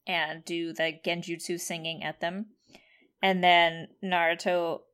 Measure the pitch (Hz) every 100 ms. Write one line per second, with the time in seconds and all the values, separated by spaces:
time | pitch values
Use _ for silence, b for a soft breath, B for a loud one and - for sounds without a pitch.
0 | - 175 156 160 165 170 165 160 160 156
1 | 175 170 170 165 - 170 - 170 165 160
2 | 156 - 170 190 220 _ b b b b
3 | b _ 190 185 180 175 170 165 165 _
4 | 190 175 165 170 185 180 170 - -